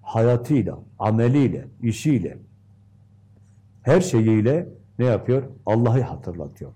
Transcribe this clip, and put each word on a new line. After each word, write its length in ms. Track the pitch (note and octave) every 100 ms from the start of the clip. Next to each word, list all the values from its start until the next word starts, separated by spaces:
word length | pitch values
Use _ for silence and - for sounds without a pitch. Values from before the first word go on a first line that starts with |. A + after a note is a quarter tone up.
hayatıyla, 760 | - A#2 A#2 A#2+ A#2+ C#3+ F#2 - - -
ameliyle, 680 | G#2 A2 A#2+ C#3+ B2 D#2 - -
işiyle, 560 | A#2+ G#2+ D#3 B2+ F2 - - _ _ - _ _ _ _ _ - _ _ _ -
her 180 | B2 E3+
şeyiyle 680 | F#3 A#2 A2 A2 G#2+ D#3 - - - -
ne 60 |
yapıyor? 380 | B2 G2+ - C3 C3 - -
Allah'ı 360 | A2+ A#2+ B2
hatırlatıyor. 720 | - - - E2+ C#2+ - C#2